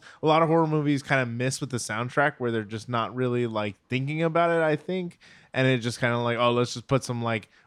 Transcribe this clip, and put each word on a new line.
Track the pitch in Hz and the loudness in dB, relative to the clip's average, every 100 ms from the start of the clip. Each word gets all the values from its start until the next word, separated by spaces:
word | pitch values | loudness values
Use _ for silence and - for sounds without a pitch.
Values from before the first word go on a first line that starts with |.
| - - | -14 -2
a | 151 | 2
lot | 160 | 4
of | 160 | 6
horror | 165 160 | 4 4
movies | 156 147 139 | 2 0 -2
kind | - 135 | 0 0
of | 123 | 0
miss | 117 127 - | -2 -4 -4
with | 131 | -6
the | 117 | -6
soundtrack | - 107 123 147 147 - | -4 -6 -2 0 0 0
where | 120 | -2
they're | 113 | -2
just | 101 110 - | -4 -10 -4
not | 120 104 123 | -2 -2 -2
really, | 127 120 120 | -2 0 -2
like, | 110 107 - _ | -2 -4 -6 _
thinking | 127 139 156 | -4 -2 -2
about | 165 165 170 | 0 2 2
it, | 165 | 2
I | 160 151 | 2 0
think. | - 185 175 - - - _ | -2 -4 -6 -12 -20 -20 _
And | - 131 | 0 2
it | 127 | 2
just | 117 - | -2 -2
kinda | 123 120 | -2 0
like, | 120 117 | -2 2
Oh, | 120 | 2
let's | 120 120 120 | 2 0 -4
just | - | -2
put | 135 | -2
some, | - 120 | 0 -4
like, | 117 110 - _ | -4 -4 -6 _